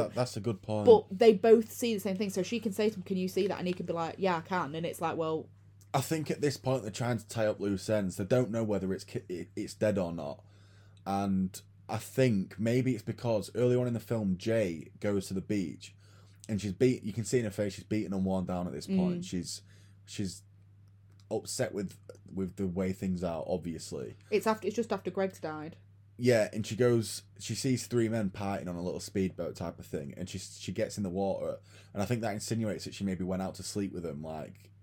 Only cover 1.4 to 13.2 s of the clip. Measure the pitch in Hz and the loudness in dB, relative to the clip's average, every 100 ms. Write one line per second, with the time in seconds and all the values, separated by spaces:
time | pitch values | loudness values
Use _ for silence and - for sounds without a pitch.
1.4 | 226 226 220 - 240 214 196 190 208 190 | 10 8 8 -2 0 0 0 -2 -2 -2
2.4 | 180 233 214 190 214 214 180 185 185 185 | -2 -2 -2 0 0 0 -2 -2 0 2
3.4 | 190 - 180 185 175 170 165 - 185 170 | 0 0 -2 -2 -4 -2 -4 0 0 0
4.4 | - 185 147 160 165 - 165 151 160 160 | 0 -2 0 -2 -4 -2 -2 0 0 -2
5.4 | - - - - - 139 131 160 147 - | -4 -16 -20 -20 -2 -2 0 0 -2 0
6.4 | 147 131 - 131 107 - 120 117 - - | 0 0 0 0 -2 -2 0 -2 -2 0
7.4 | 107 101 101 95 - 107 98 85 98 123 | 2 2 0 0 2 2 2 -2 2 2
8.4 | 120 113 113 98 92 95 - 110 - 90 | 4 0 0 0 0 -4 -6 -8 -6 -8
9.4 | 90 - 101 - 107 101 87 85 73 - | -8 -8 -8 0 2 2 0 -2 -6 -8
10.4 | - - - - - - - 98 101 95 | -14 -20 -20 -20 -20 -12 -4 0 2 2
11.4 | 95 - - - - 110 - - 131 104 | 2 -2 -18 -18 -6 -6 -2 4 4 4
12.4 | 95 - 113 123 127 113 - - | 0 -2 2 2 2 0 -2 -4